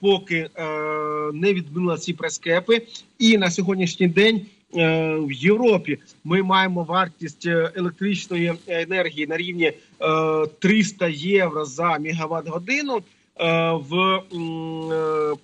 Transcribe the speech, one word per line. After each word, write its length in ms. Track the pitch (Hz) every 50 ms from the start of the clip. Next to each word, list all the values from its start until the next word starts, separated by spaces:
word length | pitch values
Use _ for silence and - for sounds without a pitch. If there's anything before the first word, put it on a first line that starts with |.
поки, 480 | 190 202 196 185 190 190 170 165 160 - -
е, 80 | 180 160 156 156 151 151 156 151 151 151 151 151 151 151 151 147
не 220 | 151 180 202 196
відмінила 440 | 180 160 143 147 180 180 175 160 160
ці 140 | - 175 170
прескепи. 680 | - 165 160 - - - 165 165 180 180 - 226 226 233 - - - - _ _ -
І 200 | 233 226 226 202
на 120 | 190 175
сьогоднішній 580 | 170 - 185 190 196 190 185 170 - - 185 175
день, 380 | 160 190 208 220 226 208 - - - _ _ _ -
е, 400 | 170 165 160 160 160 160 160 156
в 160 | 160 151 139 135
Європі 680 | 123 139 185 214 226 254 233 208 175 165 147 139 - - - - _ -
ми 180 | 151 175 190 196
маємо 420 | 185 190 190 190 185 180 175 165
вартість, 600 | 160 170 185 185 170 - _ 170 151 - - -
е, 260 | 170 170 165 165 165 -
електричної 800 | 190 180 175 - - 190 208 196 170 - - 185 170 170 170 165 165 -
енергії 600 | 196 175 165 170 165 190 185 175 165 143 147 151
на 100 | 147 160
рівні, 300 | 165 180 180 175 175 165
е, 100 | 151 - - - _ _ - - 160 156 160 160 160 156 156 156 156 - _
триста 500 | - 185 214 220 190 - - - 180 170
євро 560 | 151 143 156 190 202 196 180 165 147 156 151
за 340 | 135 127 156 175 175 160 151
мегаватт-годину. 960 | 151 160 165 165 156 156 165 165 147 170 160 175 175 208 269 294 302 277 247
Е, 60 | 208 - - _ _ _ _ _ - 170 165 165 165 165 165 165
в, 500 | 160 139 135 165 185 190 190 190 185 190 190 180
м, 580 | 170 165 165 165 160 160 160 160 160 160 160 160
е, 420 | 160 156 156 156 156 151 151 147 139